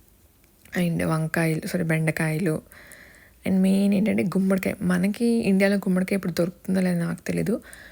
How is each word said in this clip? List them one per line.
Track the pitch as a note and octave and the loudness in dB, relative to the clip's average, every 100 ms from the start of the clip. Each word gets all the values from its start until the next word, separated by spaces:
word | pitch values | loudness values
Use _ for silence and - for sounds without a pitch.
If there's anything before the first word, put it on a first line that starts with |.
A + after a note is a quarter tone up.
| _ _ _ _ _ _ - - | _ _ _ _ _ _ -10 -4
and | F3 E3 | -2 0
వంకాయలు, | F3 D#3+ D#3+ E3+ E3 D#3+ F#3+ | 0 0 -2 0 0 -2 -2
సారీ, | F3+ | -4
బెండకాయలు, | E3+ D#3+ D#3+ D#3 D#3+ D#3 D#3 D#3 - - - - - - - - - | 0 0 0 -2 -2 -2 -2 -4 -6 -20 -20 -20 -20 -20 -20 -10 -2
and | F#3+ | 2
మెయిన్ | F#3+ G3 G3+ | 4 4 2
ఏంటంటే | G3+ G3+ G3+ | 2 2 0
గుమ్మడికాయ. | G#3+ F#3 F#3+ F#3+ F#3+ - | 0 0 2 2 0 -2
మనకి | F3+ F3+ F#3+ G#3+ A#3 | 0 0 0 0 0
ఇండియాలో | A#3 A3+ F#3+ G3 G3+ | 2 2 2 4 2
గుమ్మడికాయ | F#3+ F#3 F#3 G3 | 0 0 0 -2
ఇప్పుడు | F#3 | -2
దొరుకుతుందో | E3 F3 - - F#3 | -2 -2 -4 -4 0
లేదో | F#3 F3 | 0 0
నాకు | E3+ F3 | -2 -6
తెలీదు, | - F3 E3 A3+ - - - | -6 -4 -2 -4 -6 -20 -20